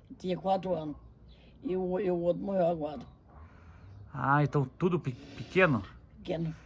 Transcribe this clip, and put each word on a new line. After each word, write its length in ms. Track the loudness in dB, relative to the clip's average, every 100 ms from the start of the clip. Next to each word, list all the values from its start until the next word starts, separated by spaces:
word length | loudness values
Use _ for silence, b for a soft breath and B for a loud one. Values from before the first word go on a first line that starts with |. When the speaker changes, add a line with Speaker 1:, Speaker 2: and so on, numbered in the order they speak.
| b -10
Speaker 1:
tinha 180 | -4 -4
quatro 380 | 0 0 0
anos. 220 | -2 -4 -10 -16 -20 -20 b b b
E 140 | -4 -2
o, 220 | 0 0
e 100 | 0
o 80 | 2
outro 240 | 2 0
morreu 240 | 0 2 4
agora. 320 | 2 -4 -8 -14 -20 -20 b b b b b b b -14
Speaker 2:
Ah, 320 | -4 2 4
então 220 | 4 2 0 0
tudo 200 | 0 2
pe-, 120 | -2
pequeno? 720 | -8 -14 -14 -2 4 4 4 -2 -16 -20 -16
Speaker 1:
Pequeno. 380 | -6 -4 -4 -6